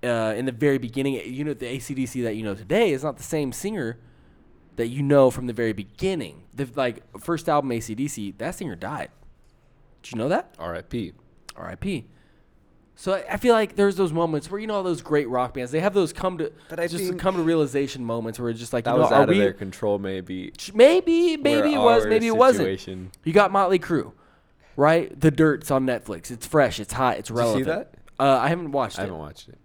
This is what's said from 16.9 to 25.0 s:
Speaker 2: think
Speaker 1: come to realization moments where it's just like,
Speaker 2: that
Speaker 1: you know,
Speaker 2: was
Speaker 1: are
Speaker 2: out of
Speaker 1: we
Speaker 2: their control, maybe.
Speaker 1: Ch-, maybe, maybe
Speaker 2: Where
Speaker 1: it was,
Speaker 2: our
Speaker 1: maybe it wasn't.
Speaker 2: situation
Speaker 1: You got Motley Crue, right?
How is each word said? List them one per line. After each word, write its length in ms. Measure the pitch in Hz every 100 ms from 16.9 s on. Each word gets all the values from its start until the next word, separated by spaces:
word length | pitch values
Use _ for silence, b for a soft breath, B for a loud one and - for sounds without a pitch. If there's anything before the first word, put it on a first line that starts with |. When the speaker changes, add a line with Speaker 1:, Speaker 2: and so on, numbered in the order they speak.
| 170 185
Speaker 2:
think 120 | 180
Speaker 1:
come 160 | 185 190
to 40 |
realization 600 | 160 165 143 139 139 135
moments 340 | 120 117 113 110
where 100 | 120
it's 100 | 113
just 140 | 120
like, 100 | 123 120
Speaker 2:
that 60 |
Speaker 1:
you 60 | 123
know, 60 |
Speaker 2:
was 80 | -
Speaker 1:
are 80 | 123
Speaker 2:
out 20 |
of 60 | 135
Speaker 1:
we 100 | 196
Speaker 2:
their 140 | 98
control, 460 | 95 98 - 107 101
maybe. 520 | 98 95 90 92 92 -
Speaker 1:
Ch-, 160 | -
maybe, 640 | 214 262 359 339 330 339 311
maybe 320 | 277 285 302
Speaker 2:
Where 60 | 294
Speaker 1:
it 20 |
was, 240 | 226 233
Speaker 2:
our 60 | 214
Speaker 1:
maybe 180 | 220 226
it 80 | 220
wasn't. 280 | 254 214 95
Speaker 2:
situation 460 | 95 - 92 92 -
Speaker 1:
You 80 | -
got 220 | 170 196
Motley 260 | 196 185 190
Crue, 320 | 151 165 - - b b b b b -
right? 420 | 143 165